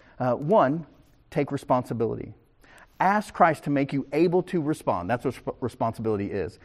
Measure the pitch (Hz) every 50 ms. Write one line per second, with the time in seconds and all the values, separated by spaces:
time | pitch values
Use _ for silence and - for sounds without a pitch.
0 | - - - - 127 127 120 - 151 151 214 220 151 131 147 170 151 - - -
1 | _ _ _ _ _ _ - 156 143 - 143 135 - - 139 127 123 - - 113
2 | 117 110 117 - - - 110 - _ _ _ _ - - - - - - _ -
3 | 160 185 202 214 202 - - - 180 165 151 - - 151 143 135 143 139 143 139
4 | 127 - - 151 170 185 165 185 175 - - 175 143 147 156 - - - 107 90
5 | 87 92 120 123 - 135 117 - - - 104 - - 113 - - - - - -
6 | 110 110 107 98 101 95 - 101 85 - - -